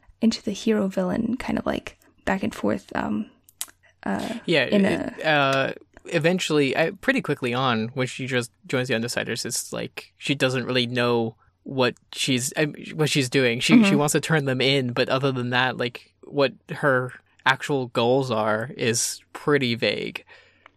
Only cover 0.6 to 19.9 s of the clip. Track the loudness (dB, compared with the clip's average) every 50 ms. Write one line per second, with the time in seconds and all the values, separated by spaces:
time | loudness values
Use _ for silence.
0.6 | 0 0 2 2 0 0 -2 -2 -2 -2 -2 -2 -2 -2 -4 -4 -4 -4 -4 -2
1.6 | -2 -2 -4 -4 -8 -10 -18 _ _ _ _ _ _ -2 -2 0 -2 -4 -6 -2
2.6 | -2 -2 -2 -2 -6 -6 -6 -4 -4 -2 -4 -4 -6 -8 _ _ _ -20 _ _
3.6 | -14 -14 _ _ _ _ _ _ -6 -4 -4 -4 -4 -6 -8 -8 -4 0 2 2
4.6 | 2 4 4 4 4 4 2 -2 -4 -8 -10 -4 -2 0 2 2 2 2 2 0
5.6 | 0 -2 -4 -8 -14 _ _ -20 _ -4 -2 0 2 2 2 2 0 2 2 4
6.6 | 4 4 2 0 0 -2 -2 -2 -2 0 0 0 0 -2 -4 -2 -2 -2 0 0
7.6 | 0 2 2 0 -2 -4 -4 -4 -4 -4 -4 -8 -6 -2 -2 -2 -2 -4 -10 _
8.6 | _ -4 -2 -2 0 0 -2 -2 -2 -2 -4 -4 -4 -4 -4 -6 -6 -6 -6 -6
9.6 | -6 -6 -8 -8 -8 -8 -10 -14 -18 -18 _ _ -4 -4 0 0 0 0 0 0
10.6 | -2 0 0 0 0 0 0 0 2 2 2 2 0 -2 -6 _ _ _ _ _
11.6 | _ -8 -2 0 0 0 0 -4 _ _ -8 -6 -2 0 0 0 0 -2 -2 -2
12.6 | -2 -2 -2 -8 -14 -12 -2 -2 0 0 2 0 0 2 2 2 2 2 2 0
13.6 | 4 6 8 8 8 6 4 4 2 2 2 0 0 2 0 0 0 0 0 2
14.6 | 2 2 2 2 0 0 0 -2 0 0 0 0 0 0 -2 -2 -4 0 0 2
15.6 | 2 0 0 -2 -6 -6 -6 -10 -18 _ _ _ -20 -6 0 0 0 0 0 -6
16.6 | _ -14 -8 -2 2 2 2 2 0 -4 -10 -16 _ _ _ 0 _ 2 2 2
17.6 | 0 -2 -2 -2 -2 -2 -2 0 2 4 4 4 2 0 0 0 2 2 0 0
18.6 | -2 -6 -6 -2 -2 0 0 0 -2 -4 -6 -10 -16 _ -18 -6 0 2 2 2
19.6 | 2 0 0 0 0 0